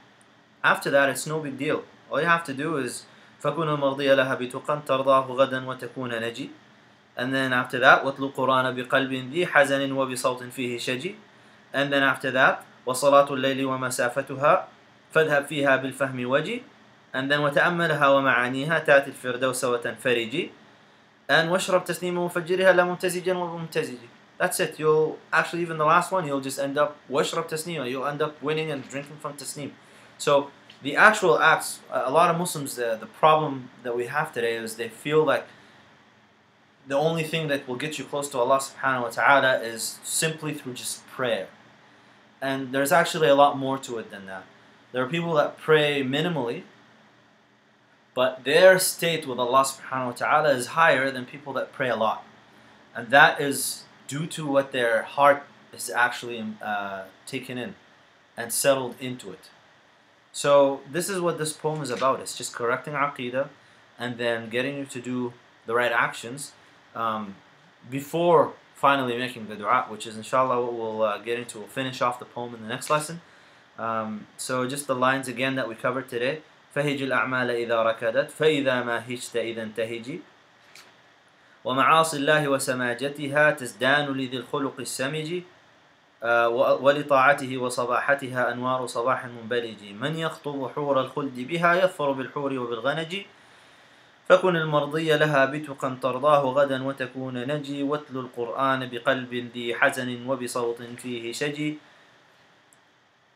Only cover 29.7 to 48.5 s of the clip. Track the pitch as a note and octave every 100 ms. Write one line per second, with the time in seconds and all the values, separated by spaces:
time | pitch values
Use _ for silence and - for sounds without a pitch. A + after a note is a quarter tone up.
29.7 | - - - - - - C#3+ C#3+ - -
30.7 | - C3+ D3 G3+ G#3+ A3+ D3+ D#3 - -
31.7 | - - C3 B2 D3+ F3 E3+ F3 D3+ C3
32.7 | B2 A#2 A2 G#2+ - D#3 D#3 D3 C3+ B2+
33.7 | - B2 A#2+ B2 C#3+ D#3 A#2+ A#2 A2+ A2+
34.7 | - A#2 - D3+ D#3 D3 A#2 - - -
35.7 | - _ _ _ _ _ _ _ _ _
36.7 | _ C3+ C#3 D#3+ E3 D#3 E3 D3+ C#3 B2+
37.7 | B2 D3 D3+ C3 D3 C#3+ C3 B2 C3+ -
38.7 | - C3+ B2+ A#2 A#2 A#2 C#3+ C3 B2+ A2+
39.7 | A2+ - - - - D#3+ D#3 D3+ D3 B2+
40.7 | B2 - - - - B2+ G#2 F#2 - -
41.7 | _ _ _ _ _ _ - C3+ C3+ C3
42.7 | C3+ C#3 E3+ E3 E3+ D3+ C#3 C#3+ C#3 C3+
43.7 | C3+ - A2+ G2+ G2+ F#2+ F#2+ F#2 - -
44.7 | _ _ B2 B2+ E3 E3+ D#3 C3+ - -
45.7 | D3+ D3 C#3+ B2+ C#3+ F3 D#3 A#2 D#3 -
46.7 | _ _ _ _ _ _ _ _ _ _
47.7 | _ _ _ _ B2+ B2+ - B2+